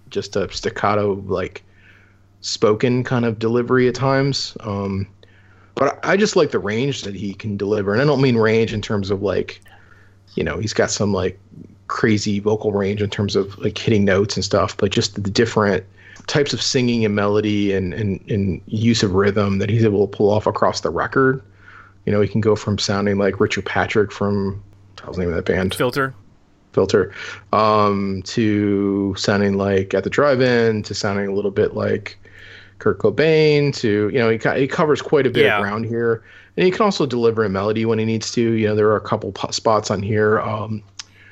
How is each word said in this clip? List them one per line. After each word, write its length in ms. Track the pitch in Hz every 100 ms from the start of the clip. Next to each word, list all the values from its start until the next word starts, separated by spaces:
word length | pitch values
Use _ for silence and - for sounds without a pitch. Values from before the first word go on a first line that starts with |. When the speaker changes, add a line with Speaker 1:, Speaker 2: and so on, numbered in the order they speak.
| -
Speaker 1:
just 280 | 104 - 101
a 120 | 87
staccato, 680 | - - - 104 104 104 98 95
like, 380 | 90 92 - - _ - - - _ _ _
spoken 640 | - - 110 110 127 123
kind 220 | 120 127 117
of 140 | 110
delivery 480 | 113 120 120 127 123
at 80 | 120
times. 600 | 135 135 139 131 - -
Um, 460 | 110 101 98 95 95 - - - - - - -
but 240 | 139 -
I 140 | 147 196
just 180 | 208 190
like 160 | 151
the 80 | 107
range 420 | 95 110 139 127
that 140 | 101 95
he 180 | 98
can 240 | 95 107 101
deliver. 360 | 101 107 98
And 80 | 107
I 40 | 147
don't 160 | 131
mean 160 | 135 117
range 360 | 110 113 107
in 80 | 107
terms 300 | - 104 95
of, 100 | 98
like, 400 | 101 92 - - - - - - - - _ -
you 80 |
know, 160 | 156 80
he's 140 | 110
got 180 | - 104
some, 220 | - 101
like, 260 | 95 92 - - - - - -
crazy 520 | - 113 107 107 101
vocal 320 | 104 107 107
range 280 | 101 98 104
in 80 | 101
terms 260 | - 98 101
of, 220 | 98 -
like, 180 | 117 95
hitting 280 | - 107 98
notes 300 | 95 110 -
and 100 | -
stuff, 300 | 101 92 -
but 140 | 98
just 240 | 117 - -
the 80 | 98
different 540 | 104 117 110 101 95 - - - - -
types 240 | 151 143
of 80 | 110
singing 440 | - 127 123 117 107
and 100 | 104
melody 580 | 101 107 107 104 101
and, 200 | 98 92
and, 260 | 98 104 92 -
and 320 | 110 98 80 -
use 340 | 110 117 110
of 100 | 104
rhythm 460 | 92 101 104 101 98
that 100 | 101
he's 160 | 113 113
able 220 | 101 98
to 100 | -
pull 120 | 101
off 160 | 104 98
across 360 | - 98 -
the 80 | 80
record. 520 | 80 - 139 131 139 - - - - - - -
You 60 |
know, 100 | 104
he 60 | 101
can 140 | 117
go 140 | 110 104
from 220 | - 98
sounding 400 | - 101 101 98
like 220 | 98 98
Richard 260 | 107 - -
Patrick 460 | 95 87 113 101
from, 500 | - 101 101 98 95 - - - -
how's 140 | - 92
the 60 |
name 80 | 87
of 60 | 82
that 100 | 90
band? 280 | 87 92
Speaker 2:
Filter. 400 | - 127 143 135 - - _ _ _ _
Speaker 1:
Filter, 400 | - 95 104 85 - - - -
um, 680 | 101 107 107 104 98 98 95 -
to 880 | - 107 104 104 101 101 98 98 95
sounding 400 | - 101 101 98
like 360 | 98 95 95
At 100 | 98
the 60 | 98
Drive-In, 720 | - 143 127 127 120 113 107
to 100 | -
sounding 340 | 104 107 101 101
a 60 |
little 180 | 98 101
bit 220 | 104 101
like 440 | 107 104 101 - - - - - - - -
Kurt 200 | - 95
Cobain, 760 | 107 113 160 156 151 147 143 -
to, 320 | 113 104 104
you 100 | 127
know, 100 | 113
he 80 | 113
co-, 180 | 147 -
he 120 | 135
covers 340 | - 156 139
quite 240 | - 151 127
a 40 |
bit 160 | 113 107
Speaker 2:
Yeah. 120 | 104
Speaker 1:
of 60 |
ground 220 | 101 107 113
here. 380 | 117 117 113 - - - -
And 100 | 180
he 60 |
can 100 | 180
also 240 | 208 - 143
deliver 380 | 120 117 110 107
a 40 |
melody 360 | 95 104 110 113
when 140 | 110
he 60 | 110
needs 260 | 113 -
to. 80 | 123 117
You 160 | 113 107
know, 80 | 107
there 140 | 107
are 60 | 104
a 40 |
couple 300 | - 107 107
po-, 200 | - -
spots 380 | - 117 107 -
on 140 | 104
here, 360 | 101 107 107 110
um, 420 | 107 107 110 107 - - - - -